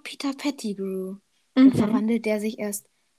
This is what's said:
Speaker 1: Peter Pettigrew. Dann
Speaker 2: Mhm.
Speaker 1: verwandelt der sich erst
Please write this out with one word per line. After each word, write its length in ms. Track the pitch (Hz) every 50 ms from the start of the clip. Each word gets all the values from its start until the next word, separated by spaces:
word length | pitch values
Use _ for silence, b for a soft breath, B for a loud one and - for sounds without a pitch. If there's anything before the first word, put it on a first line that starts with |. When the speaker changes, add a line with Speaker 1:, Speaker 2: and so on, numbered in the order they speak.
Speaker 1:
Peter 320 | - - - - - 277 269
Pettigrew. 800 | 269 - 294 285 285 - 214 196 196 196 190 190 190 185 190 196 196 _ _ _ _ _ _ -
Dann 140 | 262 262 262
Speaker 2:
Mhm. 80 | -
Speaker 1:
verwandelt 500 | - 214 208 220 208 214 220 233 226 233
der 120 | 214 214 208
sich 180 | 208 220 233 -
erst 320 | 208 208 202 - - _ _ _ _ _ _